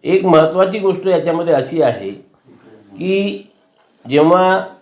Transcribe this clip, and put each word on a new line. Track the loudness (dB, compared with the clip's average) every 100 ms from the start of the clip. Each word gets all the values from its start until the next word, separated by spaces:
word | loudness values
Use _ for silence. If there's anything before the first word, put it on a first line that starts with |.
एक | 0 0
महत्त्वाची | 4 4 4 0 -2 0
गोष्ट | -2 -2 -2
याच्यामध्ये | -2 -2 -4 0
अशी | 0 -2 -2
आहे | -2 -2 -10 -14 -20 _ _ -20 -20 -20 -20
की | -8 -4 -2 -4 -8 -16 _ _ _ _ _ -2
जेव्हा | 2 4 4 2 0 -4 -18